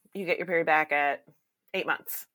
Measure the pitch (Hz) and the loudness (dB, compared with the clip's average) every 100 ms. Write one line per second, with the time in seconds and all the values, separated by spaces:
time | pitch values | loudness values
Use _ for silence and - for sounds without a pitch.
0 | _ 190 175 170 175 170 160 156 156 147 | _ -8 -4 -2 0 0 4 2 4 2
1 | 143 139 - _ _ _ _ 190 - 151 | 2 0 -6 _ _ _ _ -6 -2 -4
2 | - - - | -6 -14 -14